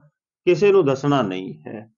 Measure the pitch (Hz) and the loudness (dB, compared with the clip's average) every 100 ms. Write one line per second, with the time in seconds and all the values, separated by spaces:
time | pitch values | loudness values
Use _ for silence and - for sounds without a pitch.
0 | _ _ _ _ - 165 202 196 143 131 | _ _ _ _ -2 2 4 4 2 0
1 | 143 139 104 92 95 - 123 113 110 | 0 0 -2 -6 -10 -14 -16 -16 -18